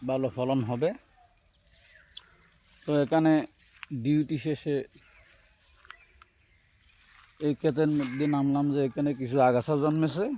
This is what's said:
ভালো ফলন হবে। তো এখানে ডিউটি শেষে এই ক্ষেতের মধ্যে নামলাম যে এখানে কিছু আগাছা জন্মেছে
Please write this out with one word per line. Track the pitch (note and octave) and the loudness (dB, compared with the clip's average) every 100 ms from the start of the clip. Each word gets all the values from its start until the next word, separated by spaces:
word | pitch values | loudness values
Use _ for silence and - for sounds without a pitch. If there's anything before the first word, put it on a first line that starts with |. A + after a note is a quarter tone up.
| B2+ | -2
ভালো | C3 C3 | 0 0
ফলন | B2 B2+ C3+ | 0 2 2
হবে। | A2+ A#2+ D#3+ A#3+ - - - - - - - - - - - - - - - - - - - | 2 0 0 -2 -12 -20 -20 -20 -20 -20 -20 -20 -20 -20 -20 -20 -20 -20 -20 -20 -20 -14 0
তো | D3 | 2
এখানে | C#3 D#3+ D#3+ D#3 C3 - - - - C3+ | 4 4 6 6 4 -10 -20 -20 -8 -4
ডিউটি | A#2 D3+ D3+ D#3 | 2 2 2 -2
শেষে | D#3+ C#3+ - C#3+ - - - - - - - - - - - - - - - - - - - - - - - - - - | -2 -4 0 -2 -2 -12 -18 -20 -18 -18 -18 -18 -18 -18 -16 -16 -16 -18 -16 -16 -16 -16 -16 -16 -18 -16 -16 -16 -16 -4
এই | D3+ C#3 | -2 0
ক্ষেতের | D#3+ C3+ D3+ | 0 2 2
মধ্যে | D3+ C3+ B2+ D3 | 2 -2 -2 2
নামলাম | C#3+ C#3 C#3 C#3+ | 2 2 2 2
যে | C#3 C3+ | 2 0
এখানে | C3 C#3+ | 0 -2
কিছু | B2+ B2+ C3+ | 0 -2 4
আগাছা | B2+ B2 A#2 D3+ | 6 4 2 2
জন্মেছে | D3+ D#3 D#3 C#3 G#3+ | 2 2 0 0 -2